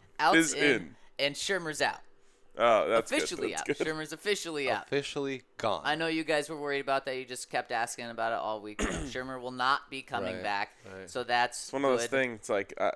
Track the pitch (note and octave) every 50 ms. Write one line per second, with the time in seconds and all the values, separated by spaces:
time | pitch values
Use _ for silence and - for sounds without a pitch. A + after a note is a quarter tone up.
0 | - - - - D3 E3 F3+ E3 E3 D#3+ - C#3+ D3 D3 B2+ G#2 F2 D2+ E2 -
1 | - - - - C3+ C#3+ C#3+ - - - G3 F#3 E3+ D#3 D3 C#3+ C#3+ A2 - -
2 | - - - - - - - _ - - - - A2+ A#2+ A2+ G#2 D2+ D#2+ A2+ A2+
3 | A2+ - - - - - F#3 - - A2 E2+ D#2 - - D3 - D3+ D#3 D#3 D#3
4 | D#3 D3+ E3 - - G3+ G#3 G3 - E3+ D#3+ D3 C#3 B2+ A2+ G2 - - C3 C#3+
5 | C#3 - - C#3+ C#3 C#3 C3+ B2 - _ _ - - A2 F#2+ D#2 - C#3+ D3+ D#3+
6 | E3 E3 D#3+ D#3+ D#3 D#3 D#3 D3+ C#3+ D#3 E3 C#3+ D3 C#3+ C#3+ C#3 C3+ C3+ C3+ C3+
7 | C3+ C#3 C3 C3 C3 A#2+ B2+ A#2+ - - - C3 B2 - B2+ A2+ A#2 A#2 - -
8 | A#2+ A#2 A#2 A2+ A2+ A2+ A#2 - C2+ G#2+ A2 G#2+ G2+ G#2+ G#2+ G#2 - - - -
9 | - C3+ A#2+ C3 C3 C3 C3 B2+ B2 B2+ B2+ B2+ B2 C3 C#3 - - - C#3 C3+
10 | C3 - C3 A2+ F#2+ F#2 F#2 F#2 F#2+ G#2 G2+ G2+ G#2+ - - - - G2+ F#2+ F#2+
11 | F#2+ G2 - B2+ B2 A2+ A#2+ A#2+ B2 A#2+ - - - - - C3+ C#3 C3+ B2+ A#2
12 | A#2 A#2+ C3+ C3+ C3 B2 A#2 G#2+ - - A2+ G2 G2 - - - G2+ F#2 -